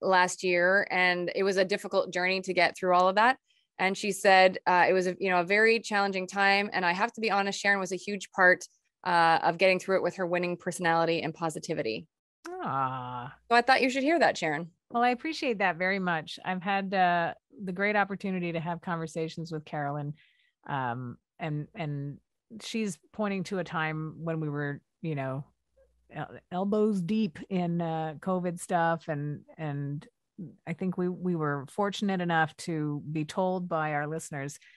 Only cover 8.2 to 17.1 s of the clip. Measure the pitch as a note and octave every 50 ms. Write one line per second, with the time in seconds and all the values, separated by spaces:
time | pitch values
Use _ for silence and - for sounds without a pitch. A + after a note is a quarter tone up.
8.2 | - - - - F#3+ F3+ F3+ F3+ - - _ _ _ _ _ _ - - F3 E3+
9.2 | E3 E3 E3 - - E3 E3+ E3+ G3 F#3+ F#3 F3+ - - F#3+ F3+ - F3 F3 -
10.2 | F#3 E3+ F3 F3 F3+ F3 F3 E3+ - F#3+ E3 - F3+ E3 E3 E3 E3 E3 E3 E3
11.2 | - C#3+ - - E3+ E3 D3+ E3+ - - E3 D#3 D3 A2+ G#2+ C3+ E3 - _ _
12.2 | _ _ _ _ - E4+ F4+ F#4 F4 G3 C3 C3+ C3+ B2+ C3 C3 B2 B2 B2+ B2
13.2 | A#2+ C#3 - - _ - A#3 A#3+ A#3+ C4 C4 - A#3+ C4 B3 C#4 C4 C#4+ E4+ E4
14.2 | A#3+ D3 G#2+ - - D#3+ D3+ D3 F3 D#3+ - _ _ - - A#3 A#3+ B3 B3 A#3+
15.2 | - D#4+ D#4 - E4 C4+ A#3 F#3 G#3 F#3 E3+ D#3+ F#3 F#3 G3 G3 F#3 F3+ E3+ D#3+
16.2 | D3+ - - - - - F#3 F#3 E3 G#3 G3 G3 G3 F#3+ G3 F#3+ F#3 F3